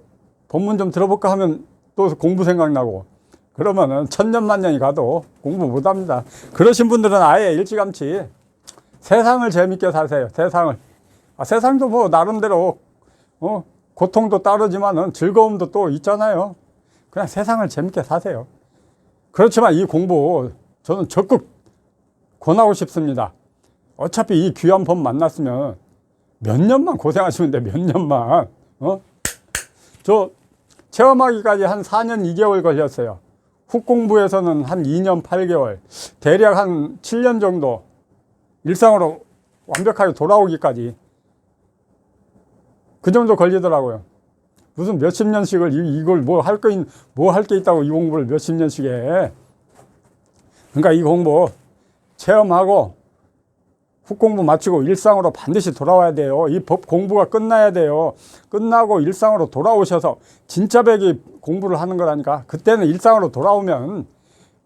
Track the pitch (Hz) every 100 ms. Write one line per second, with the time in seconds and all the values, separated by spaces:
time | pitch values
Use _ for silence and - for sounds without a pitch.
0 | _ _ _ _ _ 151 202 208 190 175
1 | 190 196 196 196 185 156 - _ _ -
2 | 196 151 165 185 175 180 156 139 123 95
3 | 92 _ _ _ _ - 214 196 143 135
4 | 143 - 220 233 214 208 185 143 135 147
5 | 120 160 - _ 139 185 151 127 143 190
6 | 180 127 - - - - 196 240 233 233
7 | 214 196 160 170 202 160 190 214 196 -
8 | 143 190 143 _ _ _ - _ _ _
9 | - 220 226 254 233 175 185 190 190 156
10 | 156 143 120 - 170 175 165 - _ _
11 | _ _ _ - - 226 247 269 254 233
12 | 196 165 175 220 208 180 180 - _ _
13 | _ _ _ _ 175 208 - _ _ -
14 | 185 226 220 196 196 208 214 185 202 165
15 | 180 - 170 208 220 208 143 202 185 143
16 | 202 208 214 180 202 180 _ _ _ _
17 | _ 185 185 - 202 226 185 - 175 180
18 | 135 165 196 127 123 _ _ _ _ _
19 | _ _ _ - 220 226 226 160 190 160
20 | 185 165 147 165 127 - _ _ - 190
21 | 175 - 196 226 - _ _ _ _ _
22 | _ _ _ _ - 190 220 202 180 175
23 | 151 127 107 _ _ _ _ _ _ -
24 | 147 - 220 175 180 - 165 190 165 180
25 | 135 131 160 165 139 123 143 92 _ _
26 | _ _ _ _ 110 117 196 262 349 294
27 | 147 180 190 127 165 135 113 104 180 170
28 | 156 135 117 165 131 _ _ _ 143 196
29 | _ _ - - _ - - _ _ _
30 | - 214 190 _ _ _ _ _ _ -
31 | 254 254 262 226 214 208 190 202 185 208
32 | 226 226 175 170 214 190 175 147 143 -
33 | 120 95 _ _ _ _ _ 233 233 240
34 | 220 214 196 190 175 151 139 180 139 160
35 | 190 175 - 180 185 170 123 98 _ -
36 | - _ 147 185 214 190 196 170 151 -
37 | - 233 247 226 202 180 139 113 - _
38 | _ _ _ _ _ _ 151 180 226 208
39 | 165 160 _ _ _ _ - 151 202 214
40 | 196 143 156 202 190 165 143 120 120 117
41 | _ _ _ _ _ _ _ _ _ _
42 | _ _ _ _ _ _ _ _ _ _
43 | 180 220 233 208 180 185 175 151 127 110
44 | - _ _ _ _ _ _ - 180 185
45 | 156 175 214 214 196 185 170 143 170 147
46 | 160 180 127 175 165 208 220 196 147 -
47 | _ - 175 185 208 196 185 170 143 156
48 | 170 156 120 151 156 165 160 - 135 123
49 | 127 180 135 - _ _ _ _ _ _
50 | _ _ _ _ _ _ _ 139 170 165
51 | 156 170 165 151 170 - _ _ _ _
52 | _ _ - 214 208 175 190 196 104 -
53 | _ _ _ _ _ _ _ _ _ _
54 | _ 202 220 208 160 156 - 170 135 185
55 | 214 202 175 - - 175 170 135 143 185
56 | 175 151 139 139 165 175 180 180 - 170
57 | 196 208 180 220 220 226 214 180 156 151
58 | 160 - - - _ 202 226 233 220 202
59 | 147 190 214 214 156 127 131 208 185 175
60 | 151 117 _ _ _ 170 208 240 233 214
61 | 190 139 - - - 185 190 165 180 180
62 | 170 151 139 147 120 156 214 220 170 175
63 | 226 220 175 123 175 202 190 139 135 196
64 | - _ _ _ _ _